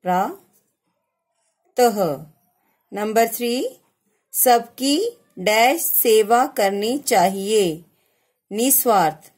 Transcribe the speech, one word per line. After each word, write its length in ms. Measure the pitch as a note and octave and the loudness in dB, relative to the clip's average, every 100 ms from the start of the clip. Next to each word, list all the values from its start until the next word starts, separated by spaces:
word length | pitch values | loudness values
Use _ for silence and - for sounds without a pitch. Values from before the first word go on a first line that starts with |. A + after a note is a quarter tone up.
प्रातः। 360 | F3+ F3+ G#3 F#4+ _ _ _ _ _ _ _ _ _ _ _ _ _ - B3 G#3 F3 C#3 D#3+ _ _ _ _ _ _ | -2 -2 -2 -8 _ _ _ _ _ _ _ _ _ _ _ _ _ 0 0 2 -2 -4 -12 _ _ _ _ _ _
नंबर 360 | G3 G#3+ A3 A3+ | -8 -2 0 0
थ्री, 520 | A3+ A#3+ B3 A4+ - _ _ _ _ _ | -2 -4 -4 -6 -10 _ _ _ _ _
सबकी 880 | - C4 A#3 A#3 - C4 D4 A#4 - _ - | -2 2 2 0 -6 -2 -2 -4 -10 _ -6
डैश 440 | F#3 G#3+ A#3+ E4 | -2 2 2 2
सेवा 640 | - - A#3+ A3 G#3 A#3 C#4+ | -4 -2 2 2 4 2 0
करनी 520 | - G3 G3+ G#3+ C#4 | 0 -2 -2 -4 -4
चाहिए, 880 | - G#3 F3+ G3 G3 A3 F#3 D#3+ - _ _ _ _ _ _ | 0 2 2 -2 -2 0 0 -4 -14 _ _ _ _ _ _
निस्वार्थ। 800 | G3+ B3+ - B3 G#3 D#3+ D#3 - | -4 0 0 2 2 2 -2 -20